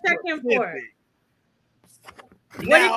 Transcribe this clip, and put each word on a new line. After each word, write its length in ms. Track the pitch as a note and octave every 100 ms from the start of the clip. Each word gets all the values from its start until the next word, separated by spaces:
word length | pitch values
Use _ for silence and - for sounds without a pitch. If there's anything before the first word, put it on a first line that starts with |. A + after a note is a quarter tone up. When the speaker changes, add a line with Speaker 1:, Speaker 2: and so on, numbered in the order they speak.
Speaker 1:
protect 260 | F#4+ F4 F#4
him 140 | D#4
for? 80 | B3
Speaker 2:
specific. 340 | A3+ G3 D#3 - _ _ _ _ _ _ _ _ _ _ _ - - - - _ - -
Speaker 1:
What 140 | D4+
Speaker 2:
Now 40 |
Speaker 1:
is 40 | -